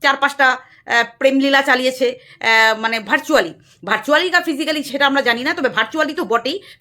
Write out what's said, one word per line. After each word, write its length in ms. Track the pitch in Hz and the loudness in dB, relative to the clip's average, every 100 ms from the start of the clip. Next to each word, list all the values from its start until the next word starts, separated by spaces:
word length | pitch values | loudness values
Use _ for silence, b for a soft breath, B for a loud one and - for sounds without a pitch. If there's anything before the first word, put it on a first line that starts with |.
চার 160 | 285 269 | -2 0
পাঁচটা, 320 | 277 277 262 | 0 2 0
আহ, 540 | 254 - _ - 233 233 - | 0 -6 _ -4 -2 -2 0
প্রেমলীলা 420 | 269 269 277 277 | 0 2 2 2
চালিয়েছে, 580 | 277 254 254 254 247 254 B B | 2 2 0 0 -2 -4 B B
আহ, 400 | 226 226 220 220 | 0 4 4 2
মানে 200 | 226 226 | -2 -4
ভার্চুয়ালি, 540 | 208 302 302 277 170 - b b 175 | -2 -2 0 0 0 -6 b b -4
ভার্চুয়ালি 440 | 208 - 302 359 | -4 2 2 2
না 120 | 349 | 0
ফিজিক্যালি 420 | 339 277 311 302 | -2 -4 -4 -4
সেটা 220 | 285 262 277 | -4 0 0
আমরা 160 | 277 | 2
জানি 220 | 240 233 | 2 0
না, 100 | 269 | 0
তবে 160 | 320 254 | -2 -2
ভার্চুয়ালি 440 | 196 226 320 302 | -2 -4 -2 -4
তো 120 | 311 202 | -4 -2
বটেই, 360 | 233 254 370 B B | -2 -2 -8 B B